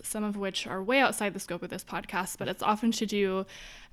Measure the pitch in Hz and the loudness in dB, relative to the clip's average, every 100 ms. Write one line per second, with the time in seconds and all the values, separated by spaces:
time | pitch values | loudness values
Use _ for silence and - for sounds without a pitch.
0 | - 214 208 202 196 190 - 185 190 262 | -6 -2 -2 -2 -2 -2 -4 -4 2 6
1 | 254 - 208 185 - 175 - 185 - 180 | 6 4 -2 -2 -6 -6 -4 -8 -6 -6
2 | - 190 185 - 196 190 - 214 226 220 | -2 -2 -2 -4 -4 0 2 4 4 2
3 | 208 208 196 190 190 - - - - | 0 2 2 2 -2 -10 -16 -18 -8